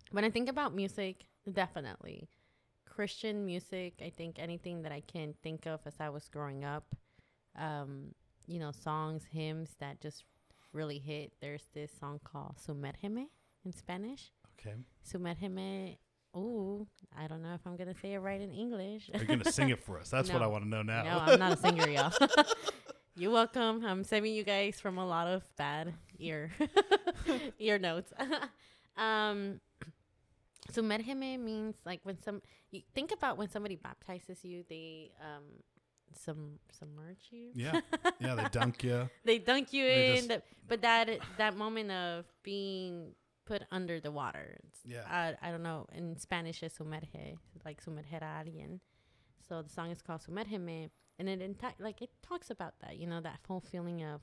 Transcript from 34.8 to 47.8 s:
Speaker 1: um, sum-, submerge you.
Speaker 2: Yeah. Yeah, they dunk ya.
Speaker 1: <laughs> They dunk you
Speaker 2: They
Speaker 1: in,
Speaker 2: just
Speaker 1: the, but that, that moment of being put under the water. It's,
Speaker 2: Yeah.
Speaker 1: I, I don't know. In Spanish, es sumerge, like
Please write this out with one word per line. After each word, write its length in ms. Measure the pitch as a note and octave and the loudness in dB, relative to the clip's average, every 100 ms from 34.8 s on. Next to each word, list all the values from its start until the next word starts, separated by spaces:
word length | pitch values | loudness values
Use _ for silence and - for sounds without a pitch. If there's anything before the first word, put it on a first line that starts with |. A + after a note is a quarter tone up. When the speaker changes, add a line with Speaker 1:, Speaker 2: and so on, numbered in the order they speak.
| D#3+ D#3+ D#3 - | -12 -14 -18 -16
Speaker 1:
um, 220 | D3+ D3 D3 - - _ _ _ _ | -14 -14 -16 -20 -20 _ _ _ _
sum-, 460 | D#3 - D#3 D3 D3 _ | -12 -8 -8 -10 -14 _
submerge 560 | - D3+ D3 E3 F#3 - | -20 -16 -16 -16 -18 -18
you. 180 | A#3 A#3+ | -16 -10
Speaker 2:
Yeah. 280 | C3 C3+ E4 - D#4+ F4+ F4+ | -6 0 0 0 2 2 2
Yeah, 160 | B2+ A#2+ | 0 2
they 100 | - | 2
dunk 320 | A#2+ B2 - | 4 2 2
ya. 220 | B2 B2 B2+ - | 0 2 0 -2
Speaker 1:
<laughs> 100 | A3+ | 4
They 140 | A3+ | 4
dunk 340 | F#3 C4+ C4 | 6 4 4
you 120 | C#4 C4 | 4 6
Speaker 2:
They 240 | C4 B3+ | 8 8
Speaker 1:
in, 40 | B3+ | 8
Speaker 2:
just 120 | A#3+ | 4
Speaker 1:
the, 120 | A3 - - - | -2 -4 -20 -2
but 140 | A#3 | 4
that, 280 | A#3 A#3 A3+ A3 - - | 8 8 6 2 -4 2
that 200 | G#3+ G3 | 2 2
moment 340 | G#3+ A3 G#3 | -2 0 -2
of 340 | F#3 F3 E3+ E3+ _ | -2 -2 -4 -8 _
being 720 | G3 G3 G3 F#3+ F#3 F3 D#3+ - _ _ - | -6 -4 -4 -4 -4 -6 -10 -16 _ _ -6
put 180 | G3+ - | -6 -2
under 280 | F#3 F3+ E3 | -4 -2 -2
the 120 | D3 | -2
water. 460 | D3 A#2+ C#2+ C#2+ - - | -4 -4 -6 -10 -14 -18
It's, 120 | - B2 | -18 -12
Speaker 2:
Yeah. 180 | A#2+ A2 | -10 -2
Speaker 1:
I, 380 | F3 E3 - F3 | 0 0 -2 -6
I 40 | |
don't 120 | E3+ | -4
know. 240 | E3 D#3 - | -4 -6 -8
In 240 | - E3+ E3 | -8 -6 -6
Spanish, 460 | - F3 E3 E3 | -4 -4 -4 -6
es 140 | E3 - | -10 -8
sumerge, 600 | D#3 D#3 D#3+ - C#3+ D#3+ - E3 D#3 | -8 -8 -8 -12 -12 -14 -18 -18 -14
like 180 | D3+ | -14